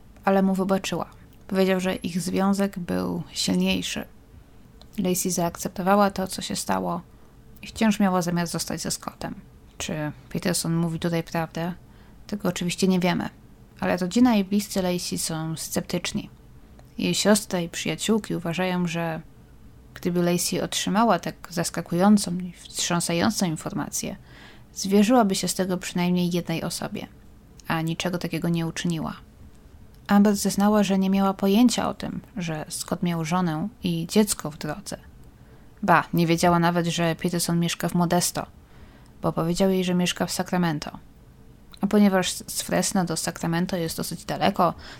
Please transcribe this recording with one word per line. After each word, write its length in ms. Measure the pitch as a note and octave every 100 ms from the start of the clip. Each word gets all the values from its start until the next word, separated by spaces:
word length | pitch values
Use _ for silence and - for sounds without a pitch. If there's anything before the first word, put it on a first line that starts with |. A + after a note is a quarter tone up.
| - -
ale 180 | - G3
mu 120 | F#3+
wybaczyła. 520 | F#3+ F#3+ F#3+ - E3 - - - - -
Powiedział, 320 | F#3+ F#3+ F#3+
że 140 | F#3
ich 260 | F#3 F#3 F3
związek 580 | E3+ F#3 G3 G3 G3 F#3+
był 440 | F3 F#3 - F3 -
silniejszy. 720 | - - F3+ F#3 F#3 F3 - - - - - - - - - - -
Lacey 320 | F#3 F3+ F#3
zaakceptowała 800 | F3 E3+ - F3+ - F3+ G3+ G3
to, 160 | G3 F#3+
co 160 | -
się 140 | - G3
stało 440 | - F#3+ F3+ F3 - - - - - -
i 40 | -
wciąż 340 | - A3 G#3
miała 220 | G3 F3+
zamiar 240 | E3+ F3 E3+
zostać 340 | E3 - D#3+
ze 100 | -
Scottem. 440 | - - - - - - - - -
Czy 340 | - E3 D3+ - -
Peterson 460 | E3+ F#3 F3 E3
mówi 240 | E3 E3+ E3
tutaj 240 | F3 E3
prawdę? 500 | D#3+ E3+ D#3+ - E3+ F3 - - - - -
Tego 220 | G#3 F3+
oczywiście 400 | F3 F3 - F#3
nie 120 | F#3
wiemy, 280 | F3+ E3 - - - - - -
ale 160 | F#3+ F3+
rodzina 400 | F3+ A3+ B3+ A3
i 80 |
bliscy 380 | F#3+ G3+ G#3 G3+
Lacey 360 | F#3 F3+ - F3
są 380 | - D#3+ D#3+ D#3+
sceptyczni. 760 | - - F3 F3+ - - - - - - - - - -
Jej 160 | F3+
siostra 460 | F3 G3 G#3 - F#3
i 80 | E3+
przyjaciółki 640 | - - D#3+ - A3 G#3
uważają, 520 | E3 E3+ E3 F#3 F3+ F3
że 340 | E3+ E3 D#3+ - - - - - - -
gdyby 280 | - F#3 F3
Lacey 380 | F3 F3 - F3+
otrzymała 580 | E3 - - F#3+ A#3 F3
tak 160 | F3 - -
zaskakującą 880 | E3+ E3 - - E3+ G3 G#3+ F#3+ F3
i 140 | F3+
wstrząsającą 920 | F3 - - - F3 - E3+ G#3+ G#3 F#3
informację, 720 | D#3 - - - - - - - - - - -
zwierzyłaby 600 | - F#3+ G3 G#3 B3+ G#3
się 140 | G3 F3+
z 60 |
tego 220 | - F#3+ F3+
przynajmniej 540 | - F#3 F3 F3+ F3
jednej 320 | F3 E3 E3
osobie, 440 | - - - - - - - - - - -
a 120 | E3
niczego 380 | D#3+ E3 F3+ F3
takiego 300 | E3+ D#3+ E3+
nie 180 | E3+ E3
uczyniła. 500 | - F3 E3 D#3 E3+ - - - - - - - - -
Amber 300 | G3+ G3+ G3+
zeznała, 460 | G3 F#3 G3+ G#3+
że 160 | F#3+ F#3+
nie 120 | F#3+
miała 240 | G3 G3
pojęcia 540 | F#3+ G3 G3+ B3 - -
o 60 |
tym, 260 | - - - - -
że 280 | E3+ D#3 -
Scott 340 | - - E3
miał 220 | F3 E3+
żonę 440 | D#3 F3+ F3+ D#3 G3 -
i 240 | - E3 E3
dziecko 440 | G#3 G#3+ - D3+
w 80 | D3
drodze. 380 | D3+ D3+ - - - - - - - - - -
Ba, 220 | G3 E3 -
nie 120 | E3+ E3
wiedziała 320 | E3+ F3+ E3+
nawet, 280 | E3+ F3 E3+
że 300 | D#3+ E3+ D#3+
Peterson 440 | F3+ F3 - E3+
mieszka 280 | E3+ - F3
w 60 |
Modesto, 520 | F3 F3 F3+ - - - - - - - - - -
bo 100 | F3
powiedział 380 | D#3 E3 F3 G3
jej, 140 | F#3
że 100 | F#3
mieszka 320 | F3+ F3 - F3+
w 60 |
Sacramento. 640 | - F3+ F3+ F3 D3+ - - - - - - - - - -
A 60 | G3+
ponieważ 460 | G#3+ G#3 F#3+ F3+
z 300 | - - -
Fresno 420 | - E3+ F3+ G3
do 120 | E3+ D#3+
Sacramento 600 | - E3+ E3 E3 F3+ F#3
jest 200 | D#3+ -
dosyć 280 | - E3+
daleko, 500 | - D3 F#3+ G3 F3 - - -